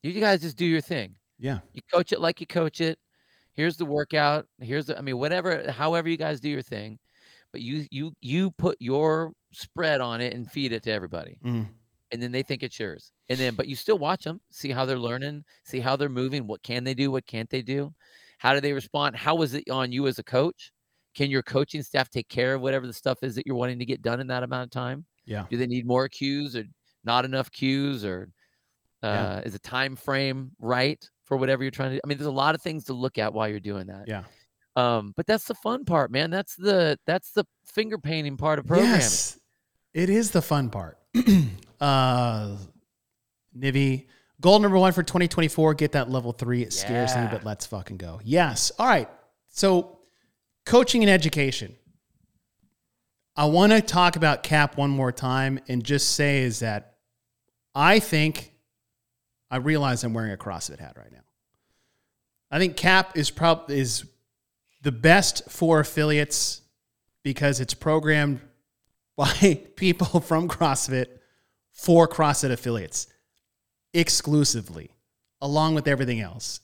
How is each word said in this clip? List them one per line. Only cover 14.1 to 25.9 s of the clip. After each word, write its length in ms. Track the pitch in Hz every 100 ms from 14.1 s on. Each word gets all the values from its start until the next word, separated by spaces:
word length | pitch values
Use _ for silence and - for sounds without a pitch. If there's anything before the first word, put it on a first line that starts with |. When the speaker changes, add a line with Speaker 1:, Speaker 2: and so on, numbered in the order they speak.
| 185 -
Speaker 1:
'em, 120 | 165 _
see 200 | - 139
how 140 | 127 131
they're 120 | 127
learning, 460 | 117 123 143 147 - _ -
see 160 | 127
how 160 | 127 135
they're 100 | 143
moving. 400 | 123 131 143 107
What 160 | 104
can 220 | - 120 127
they 80 |
do? 180 | 127 139
What 140 | 131 -
can't 240 | 113 113
they 120 | 131
do? 320 | 113 139 143 - _ _ _ _
How 160 | 123
do 80 | 139
they 100 | 143
respond? 460 | 139 - 147 143 117
How 240 | 151 165
is 120 | 151 139
it 140 | -
on 220 | 131 127
you 160 | 123 139
as 100 | 120
a 40 |
coach? 480 | - 127 160 - - _ _ _ _ -
Can 140 | 139
your 100 | 135
coaching 380 | - 135 147 156
staff 280 | - 135 131
take 200 | 127 -
care 240 | - 127
of 80 | 135
whatever 240 | 131 135 127
the 60 |
stuff 300 | 113 135 127
is 120 | 131 117
that 100 | -
you're 100 | 123
wanting 240 | 123 123
to 60 | 123
get 160 | 131
done 180 | 117 123
in 60 | 127
that 160 | 127
amount 220 | 123 127 123
of 40 |
time? 360 | 127 123 135 170 _ -
Speaker 2:
Yeah. 200 | 104 92
Speaker 1:
Do 80 | 120
they 80 | 127
need 180 | 123
more 220 | 120